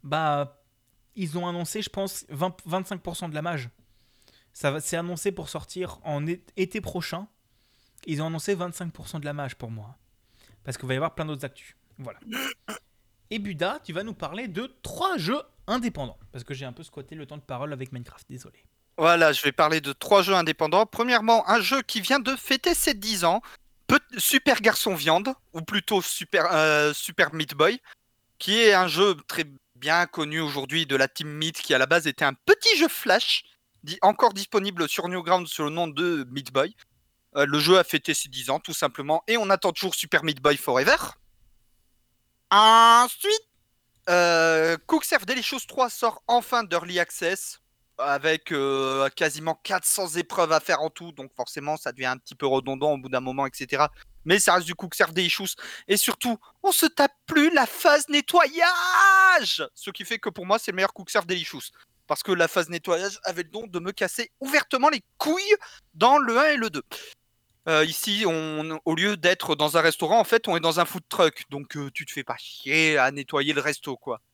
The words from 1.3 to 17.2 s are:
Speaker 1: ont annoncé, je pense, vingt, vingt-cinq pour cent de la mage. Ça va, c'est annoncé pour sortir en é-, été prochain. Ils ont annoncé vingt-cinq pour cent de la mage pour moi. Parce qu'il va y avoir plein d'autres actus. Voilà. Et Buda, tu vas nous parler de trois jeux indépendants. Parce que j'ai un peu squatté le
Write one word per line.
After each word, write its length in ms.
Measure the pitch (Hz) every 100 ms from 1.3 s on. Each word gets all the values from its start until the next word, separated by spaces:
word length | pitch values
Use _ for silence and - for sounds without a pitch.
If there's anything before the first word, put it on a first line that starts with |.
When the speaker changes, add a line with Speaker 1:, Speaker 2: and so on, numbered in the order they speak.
| 165
Speaker 1:
ont 80 | 175
annoncé, 360 | 175 170 220
je 60 | 208
pense, 380 | - 196 - -
vingt, 280 | 143 180 175 -
vingt-cinq 340 | 180 190 190
pour 160 | - 165
cent 120 | 170
de 60 |
la 80 | 151
mage. 280 | 160 160 120 _ _ _ _ _ _ _ _
Ça 200 | - 143
va, 80 | 147
c'est 160 | 151 170
annoncé 340 | 175 170 202
pour 180 | 180 147
sortir 520 | 160 - 180 180 -
en 240 | - 147 151
é-, 160 | 175 _ -
été 240 | 185 220
prochain. 480 | - 180 165 165 202 _ _ _ _ _ _ _ -
Ils 140 | 147
ont 40 | 160
annoncé 300 | 160 - 196
vingt-cinq 360 | 180 165 175
pour 140 | - 156
cent 140 | 160
de 40 |
la 80 | 147
mage 220 | 147 139
pour 160 | - 117
moi. 260 | 113 107 127 _ _ _ _ _ _
Parce 120 | - 127
qu'il 120 | 127
va 60 |
y 20 | 131
avoir 180 | 160
plein 100 | -
d'autres 200 | 156 143
actus. 320 | 135 - - _ _ _
Voilà. 200 | 127 101 - 240 269 - - 214 _ _ _ _ _
Et 80 | 220
Buda, 400 | 202 160 175 277
tu 80 | -
vas 100 | 165
nous 120 | 208
parler 340 | 190 151 180 247
de 180 | 170 254 _
trois 340 | - - 370 339
jeux 240 | 156 285 - _ -
indépendants. 500 | 240 233 - 127 - -
Parce 120 | 131
que 100 | 120
j'ai 120 | 135 135
un 60 |
peu 100 | 123
squatté 320 | 160 - 139
le 100 | 160